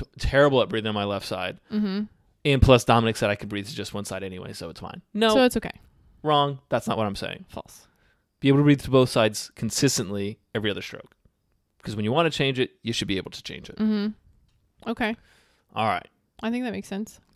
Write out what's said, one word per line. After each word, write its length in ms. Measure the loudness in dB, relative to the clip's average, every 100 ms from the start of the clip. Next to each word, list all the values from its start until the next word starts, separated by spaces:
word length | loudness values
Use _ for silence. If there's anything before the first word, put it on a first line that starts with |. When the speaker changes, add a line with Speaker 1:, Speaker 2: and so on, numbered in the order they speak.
| -12 -4
Speaker 1:
terrible 440 | 2 6 6 6
at 60 | 2
breathing 200 | 0 -2
on 60 |
my 80 | -2
left 220 | -2 -4 -4
side. 320 | -6 -6 -10 -6
Speaker 2:
Mm-hmm. 300 | -4 -2 -4 -8 _ _ _
Speaker 1:
And 180 | 0 4
plus, 220 | 8 8
Dominic 320 | 8 4 2 0
said 120 | -2
I 40 |
could 140 | -2 -6
breathe 180 | -8 -8
to 80 |
just 180 | -10 -10
one 100 | -10
side 180 | -10 -10
anyway, 300 | -10 -12 -14
so 160 | -12 -14
it's 80 | -12
fine." 220 | -14 -16 _
No. 180 | 0 2
Speaker 2:
So 100 | 4
it's 120 | 4 2
okay. 160 | -8 -16 _ _ _ _
Speaker 1:
Wrong. 380 | 0 2 2 -2 -4
That's 180 | -4 -2
not 100 | -2
what 100 | -2
I'm 80 | -4
saying. 280 | -10 -12 -14
Speaker 2:
False. 400 | -16 -16 -20 _ _ _ _ _ -2
Speaker 1:
Be 80 | 2
able 100 | 6
to 60 |
breathe 160 | 6 4
to 80 | 4
both 200 | 4 4
sides 400 | 2 0 0 -12 -8
consistently 800 | -6 0 0 0 -4 -6 -6 -8 _
every 160 | -4 -4
other 120 | -4
stroke. 340 | -10 -16 -20 _ _ _ _ _ _ _
'Cause 140 | -10 -4
when 80 |
you 80 | 0
wanna 180 | 2 0
change 300 | 0 0 0
it, 140 | -2 _
you 80 | -6
should 160 | -4 -2
be 80 | -4
able 160 | -6
to 100 | -14
change 260 | -14 -14 -14
it. 60 | -4
Speaker 2:
Mm-hmm. 1120 | -2 0 -4 -8 _ _ _ _ _ _ -10
Okay. 280 | -4 -4 -6 _ _ _ _ _
Speaker 1:
All 140 | -4 -2
right. 180 | -2 -6 _ _ -10
Speaker 2:
I 120 | -6
think 100 | -4
that 60 | -6
makes 140 | -8 -8
sense. 320 | -10 -10 -14 _